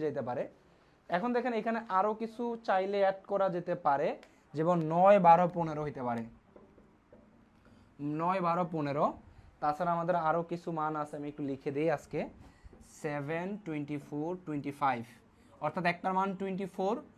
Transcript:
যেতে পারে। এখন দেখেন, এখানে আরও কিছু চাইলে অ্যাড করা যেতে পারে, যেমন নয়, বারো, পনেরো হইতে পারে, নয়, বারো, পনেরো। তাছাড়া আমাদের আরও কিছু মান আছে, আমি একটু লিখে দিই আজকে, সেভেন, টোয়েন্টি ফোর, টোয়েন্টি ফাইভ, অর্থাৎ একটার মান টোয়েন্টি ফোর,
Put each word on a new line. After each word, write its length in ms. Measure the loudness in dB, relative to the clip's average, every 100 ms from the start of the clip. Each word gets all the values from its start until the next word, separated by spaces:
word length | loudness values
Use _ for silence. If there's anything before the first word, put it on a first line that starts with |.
| -4
যেতে 160 | -4 -4
পারে। 140 | -4 -6 -12 _ _ _ _ -4 -2
এখন 140 | 0 0
দেখেন, 160 | 0 -2
এখানে 180 | -2 -4 -2 0
আরও 140 | 2 -2
কিছু 220 | -6 -6 -6 -6 0
চাইলে 300 | 0 2 2
অ্যাড 140 | 2 0 -4
করা 160 | 0 0 0
যেতে 180 | -4 -2 0
পারে, 220 | 2 0 -4 -12 _ _ -2
যেমন 200 | 2 2 2
নয়, 240 | 6 8 10 10
বারো, 200 | 8 6 0
পনেরো 240 | -2 -2 -6
হইতে 160 | -4 -4
পারে, 140 | -4 -6 -14 _ -20 -20 -20 -20 _ _ -20 -20 -20 _ _ -20 -20 -20 -8 -6 -2
নয়, 200 | 0 0 2
বারো, 180 | 0 0
পনেরো। 320 | -2 -2 2 0 -2 -14 -20 -20 -4
তাছাড়া 280 | -2 0 0 0
আমাদের 200 | 0 2 2
আরও 140 | 0 0
কিছু 180 | -6 -6 -4
মান 140 | -2 -2
আছে, 120 | -6 -8
আমি 80 | -10
একটু 100 | -6 -6
লিখে 200 | -4 -4 0
দিই 120 | 0 0
আজকে, 240 | -4 -6 -6 -10 -20 -20 -20 -20 -20 -10
সেভেন, 440 | -6 -6 -4 -4 -6 -8 -6
টোয়েন্টি 320 | -6 -6 -8 -6
ফোর, 220 | -6 -6 -6 -6
টোয়েন্টি 260 | -6 -6 -2
ফাইভ, 220 | 0 0 -6 -16 -20 _ -20 -8
অর্থাৎ 200 | -6 0 -2
একটার 200 | 0 -2 0
মান 100 | -2 -4
টোয়েন্টি 260 | -6 -4 -6
ফোর, 200 | -4 -2 -2 -8